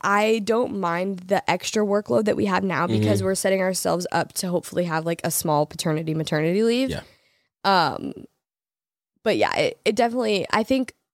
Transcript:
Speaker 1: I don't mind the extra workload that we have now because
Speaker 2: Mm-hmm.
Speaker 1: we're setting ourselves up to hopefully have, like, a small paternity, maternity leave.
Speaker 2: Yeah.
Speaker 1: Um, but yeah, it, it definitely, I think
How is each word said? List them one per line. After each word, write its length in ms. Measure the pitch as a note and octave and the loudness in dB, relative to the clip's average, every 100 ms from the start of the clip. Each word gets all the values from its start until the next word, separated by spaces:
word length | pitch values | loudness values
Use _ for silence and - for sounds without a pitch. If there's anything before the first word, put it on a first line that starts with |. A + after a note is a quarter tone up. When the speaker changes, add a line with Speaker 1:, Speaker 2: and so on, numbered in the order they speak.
Speaker 1:
I 380 | G3 G#3 A3 A3+ | 0 2 4 2
don't 340 | G3+ A3+ B3 G3+ | 2 0 0 -2
mind 400 | F3 E3+ F#3+ F#3 | -2 -2 -2 -4
the 280 | F3+ G3 - | -2 -2 0
extra 360 | F3+ - A3 G#3 | -2 -2 -2 0
workload 380 | G3+ - A#3 | 0 0 0
that 120 | G#3 - | 2 0
we 100 | G3+ | 0
have 180 | F#3 | 0
now 220 | F#3+ D3+ F3 | 0 0 0
because 320 | G#3+ G#3+ G3+ | 2 2 2
Speaker 2:
Mm-hmm. 80 | F#3+ | 0
Speaker 1:
we're 80 | F#3+ | 0
setting 240 | G3 F#3+ | 0 0
ourselves 460 | F#3 F#3 F3+ E3+ F3+ | 0 0 0 -2 -2
up 200 | E3+ - | -2 -4
to 140 | - F3+ | -4 -2
hopefully 360 | F3 - - | -4 -4 -4
have, 220 | F3 D#3+ E3 | -2 -2 -2
like, 140 | E3+ | -4
a 60 | E3 | -2
small 360 | - E3 D3 D3+ | -2 0 0 0
paternity, 480 | - E3 D#3 D#3+ | -2 -2 -2 -2
maternity 480 | D#3+ D3+ D#3 D#3+ G3 | -2 -2 0 0 2
leave. 260 | A3+ A#3+ C4 | 2 2 0
Speaker 2:
Yeah. 120 | - - _ _ _ _ _ | -4 -10 _ _ _ _ _
Speaker 1:
Um, 480 | G3 F#3+ D3+ - C#2+ - - _ _ _ _ _ _ _ _ _ | 2 4 2 -2 -8 -12 -18 _ _ _ _ _ _ _ _ _
but 140 | A3+ C3 | 0 2
yeah, 180 | - - | 2 2
it, 220 | D3+ - | 0 0
it 100 | - | -2
definitely, 500 | G#3+ A#3 B3 A3 G3 - | 2 0 0 0 0 0
I 120 | A3 | 0
think 300 | A3+ C4+ B3 - _ | 2 0 -2 -8 _